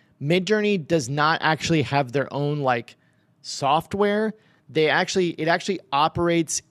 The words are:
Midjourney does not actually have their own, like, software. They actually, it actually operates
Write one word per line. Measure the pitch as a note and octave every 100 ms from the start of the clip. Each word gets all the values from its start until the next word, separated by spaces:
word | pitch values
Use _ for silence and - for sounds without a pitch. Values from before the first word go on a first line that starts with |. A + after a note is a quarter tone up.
| _ -
Midjourney | C#3 F3+ F3+ G#3+ G#3 G3+ C#3
does | E3 A#2+
not | C#3+ D3+ E3
actually | D3+ D#3 - E3
have | C#3+ C#3+ C3
their | C3 C3
own, | C#3 C#3+ D3
like, | C3+ A#2+ A#2 - _ _ _ _
software. | - - C#3 D3+ - G3 G#3 G#3 A3 G#3+ _ _ _
They | C3 D3+
actually, | C#3+ F#3 G3 F3
it | - D#3
actually | E3+ - G3 -
operates | C#3 D#3 - E3+ E3+ E3 - -